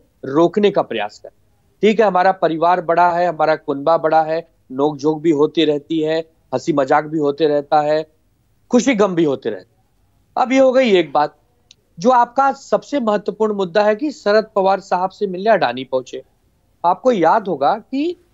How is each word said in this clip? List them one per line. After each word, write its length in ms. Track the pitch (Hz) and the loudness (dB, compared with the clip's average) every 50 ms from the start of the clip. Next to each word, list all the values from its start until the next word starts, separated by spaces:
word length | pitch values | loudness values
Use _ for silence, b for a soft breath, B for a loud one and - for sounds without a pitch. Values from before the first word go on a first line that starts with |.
| _ _ _ _ - | _ _ _ _ -10
रोकने 460 | 131 135 156 170 170 - 208 208 196 | -4 0 2 2 2 2 2 0 0
का 100 | - 165 | 0 0
प्रयास 380 | 143 - 120 107 104 104 - - | -4 -4 -4 -8 -8 -8 -10 -16
कर 100 | - - | -20 -20
रहे 100 | _ _ | _ _
हैं। 360 | _ _ _ _ _ _ _ - | _ _ _ _ _ _ _ 0
ठीक 180 | 190 214 208 196 | 2 2 4 4
है, 60 | 220 | 2
हमारा 260 | 196 180 180 180 190 | 2 2 2 2 2
परिवार 500 | 190 190 175 156 165 156 160 170 180 180 | 2 2 0 -2 -2 0 0 2 2 0
बड़ा 280 | 165 156 170 170 175 175 | 0 0 2 2 2 2
है, 180 | 170 175 180 | 2 0 0
हमारा 280 | 175 160 151 156 151 156 | -2 0 0 0 0 0
कुनबा 420 | 147 - - 139 139 143 160 165 | -2 -2 -6 -6 -4 0 0 0
बड़ा 240 | 160 151 160 156 160 | 2 2 2 2 2
है, 260 | 156 156 160 165 165 _ _ _ _ - | 2 0 -2 -6 -6 _ _ _ _ -10
नोकझोंक 500 | 131 131 143 151 151 135 135 156 156 151 | -4 -2 -2 -2 -2 -2 -2 -2 -2 0
भी 100 | 151 170 | 0 0
होती 340 | 156 139 151 156 - 170 156 | 2 2 2 0 0 0 0
रहती 340 | 151 147 143 147 - 160 160 | 0 0 -2 -4 -6 -6 -4
है, 200 | 156 156 160 160 160 _ _ _ _ - 127 | -4 -2 -4 -4 -6 _ _ _ _ -8 -8
हंसी 200 | 127 - 170 156 | -6 -4 -2 -2
मजाक 320 | 143 135 135 147 151 156 | 0 0 2 2 0 0
भी 120 | 151 156 | -2 -4
होते 300 | 160 147 143 143 143 160 | -2 -2 -2 -2 0 0
रहता 340 | 147 147 147 143 - 156 151 | 0 0 0 -2 0 0 0
है, 260 | 147 147 151 156 156 - _ _ _ _ _ _ _ _ _ _ _ - | 2 2 0 -2 -4 -6 _ _ _ _ _ _ _ _ _ _ _ 0
खुशी 240 | - 247 - 269 254 | 0 0 2 2 2
गम 200 | 196 208 196 180 | 2 0 0 0
भी 80 | 165 170 | 0 0
होते 260 | 147 131 117 - 117 | 0 -2 -4 -6 -8
रहते 280 | 104 92 92 _ _ | -8 -10 -12 _ _
हैं। 60 | _ _ _ _ _ _ _ _ _ _ _ - | _ _ _ _ _ _ _ _ _ _ _ -4
अब 140 | - 262 226 | -4 -2 0
ये 80 | 262 269 | 2 4
हो 120 | 269 262 | 4 4
गई 200 | 240 262 262 226 | 4 2 2 4
एक 220 | 190 180 160 147 135 | 4 2 2 0 0
बात। 220 | 151 151 147 _ _ _ _ _ _ _ _ _ _ _ _ _ - | -2 -2 -2 _ _ _ _ _ _ _ _ _ _ _ _ _ -4
जो 100 | 170 247 | 0 2
आपका 420 | 254 240 240 240 - 269 277 269 | 4 2 2 0 0 0 0 0
सबसे 480 | 311 - - - 214 196 - - 285 285 | -2 -4 -6 -4 -4 -4 -4 -4 -6 -4
महत्वपूर्ण 540 | 233 214 208 202 - 214 196 - 220 214 214 | -2 -2 -2 -2 -4 -6 -6 -4 -2 -2 -2
मुद्दा 300 | 196 190 175 165 214 208 | -4 -4 -2 0 0 2
है 120 | 214 214 | 0 0
कि 160 | 208 302 302 | -2 -4 -8
शरद 360 | 247 - - 208 208 220 214 214 - | -8 -6 -2 0 0 0 0 -2 -2
पवार 240 | 202 185 190 196 196 | -2 0 0 0 -2
साहब 300 | 190 - 196 180 185 185 | -2 -4 -4 -4 -4 -4
से 180 | - - 208 | -6 -6 -6
मिलने 220 | 196 180 180 196 226 | -6 -6 -4 0 2
अडानी 340 | 220 175 143 123 120 127 135 | 2 2 2 -2 -4 -6 -8
पहुंचे। 400 | - 131 131 127 - - 131 - _ _ _ _ _ _ _ _ _ _ _ - | -6 -6 -6 -6 -6 -16 -18 -18 _ _ _ _ _ _ _ _ _ _ _ -2
आपको 260 | 170 185 180 - 254 | -2 -2 0 0 0
याद 360 | 247 185 156 165 190 226 196 | 0 2 2 2 2 2 0
होगा 260 | 196 165 131 135 156 196 | -4 -4 -2 0 -2 -2
कि 500 | 220 196 - 262 269 302 349 349 _ _ _ | -2 -6 -8 -6 -6 -4 -6 -6 _ _ _